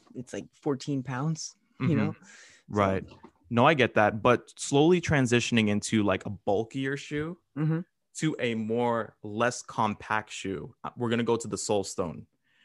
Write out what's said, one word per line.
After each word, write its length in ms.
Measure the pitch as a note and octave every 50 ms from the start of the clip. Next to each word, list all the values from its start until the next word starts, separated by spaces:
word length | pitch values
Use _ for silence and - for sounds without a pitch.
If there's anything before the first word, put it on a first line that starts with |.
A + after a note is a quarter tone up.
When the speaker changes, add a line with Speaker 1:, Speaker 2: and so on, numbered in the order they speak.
| _ _ -
Speaker 1:
it's, 200 | B2+ B2 - -
like, 120 | G2+ - - _
fourteen 480 | _ - D#3 C#3 B2+ - D3+ C#3+ C3+
pounds, 540 | B2+ C3+ B2+ B2 C#3+ D#3+ D#3+ - - - - _ _ _ _ -
you 80 | C3
Speaker 2:
Mm-hmm. 100 | F3 D#3
Speaker 1:
know. 140 | G#2+ G#2 G#2 G#2+
So 60 | - - - - - - - - _ _ -
Speaker 2:
Right. 360 | G2 G#2 G2+ F#2+ F#2+ F#2 - - - - - - _ _ _ _ A#2+
No, 120 | A#2 B2+
I 80 | D#3 E3+
get 220 | B2 A#2+ G#2+ -
that, 260 | A2+ G#2+ G#2 G#2+ G#2+
but 280 | G2 B2 A#2+ A2 - - -
slowly 460 | - - - C#3 C#3 D3+ E3+ F#3 F3
transitioning 640 | - - D#3+ C#3 C3 A2+ A#2+ A#2+ - - A#2+ A2+ G#2+ G#2
into, 340 | G#2 G#2 - - A2+ A2 G#2
like, 220 | G2+ F#2+ F#2+ -
a 40 | G#2+
bulkier 640 | G2+ - - G#2+ G2 G2+ A2+ - - C3+ C3+ C3+ C#3
shoe 420 | C#3 - - D3+ D3 D3+ E3 F3+ - _ _ _
Speaker 1:
Mm-hmm. 220 | C#3 D#3 D#3 D#3+ E3 F3+ - _ _ _ _ _
Speaker 2:
to 200 | - D#3+ D#3 - -
a 160 | B2+ A#2+ A2+
more, 640 | A2 A2 G#2+ A2+ A#2+ A#2+ A#2+ A#2 A#2 G#2 - - _ -
less 380 | G#2+ G#2 A2 A#2 B2 - -
compact 720 | - - - - A2+ G#2 G2+ - - - A2 A2 - -
shoe. 420 | - - - G2 F#2+ E2+ - A#2+ - _ -
Uh, 60 | - -
we're 140 | - A#2+ A2+
gonna 140 | A#2 A#2 A#2
go 120 | A2+ A#2
to 120 | A2+ - G#2+
the 80 | G2+
Soulstone. 720 | G2 - - G#2+ G2+ F#2 - - - F#2 D#2+ D2 - - _ _ _ _ _ _ _